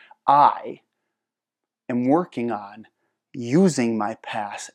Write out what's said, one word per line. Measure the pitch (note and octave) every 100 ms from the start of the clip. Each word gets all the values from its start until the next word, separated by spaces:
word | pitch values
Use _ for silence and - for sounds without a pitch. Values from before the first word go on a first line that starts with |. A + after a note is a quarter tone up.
| _ _ -
I | C#3+ C3+ G2+ G#2+ C#3+ _ _ _ _ _ _ _ _ _ _ -
am | B2 B2
working | D#3 F3+ - A#2+
on | G#2 G2+ G#2 G#2+ _ _ _ _
using | C#3 A#2 C#3+ F#3+ C#3 A#2 A2
my | G#2 A2
past | - A#2 G#2 G#2 -